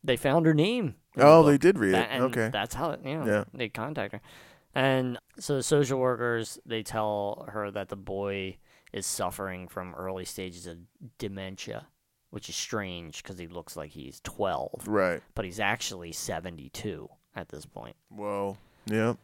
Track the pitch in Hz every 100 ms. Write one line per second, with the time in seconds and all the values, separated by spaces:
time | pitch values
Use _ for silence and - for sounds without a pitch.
0 | - 120 143 156 160 151 180 240 165 -
1 | _ - 143 160 147 143 165 196 104 92
2 | 113 127 127 123 113 107 101 - 151 147
3 | 135 156 120 104 98 - 113 - 123 143
4 | 101 104 - - - - _ - 135 131
5 | 127 120 _ - - 139 127 147 131 131
6 | 127 117 120 117 110 - - 113 107 113
7 | 107 104 101 - - 104 101 101 95 101
8 | 98 98 101 98 95 90 _ _ - 101
9 | 95 - 92 92 98 90 90 - 92 78
10 | 92 95 90 - 92 87 90 85 90 _
11 | 123 _ 107 98 95 95 - 110 - _
12 | _ _ _ 104 - - - 110 98 87
13 | 82 - - 92 82 87 82 80 76 78
14 | 65 - - - 98 73 65 - - 107
15 | 92 85 _ - 95 92 101 113 - 92
16 | 85 78 - 85 90 82 65 - 107 78
17 | - _ _ - - - - - 57 -
18 | _ 104 104 101 101 98 _ _ 107 107
19 | 113 113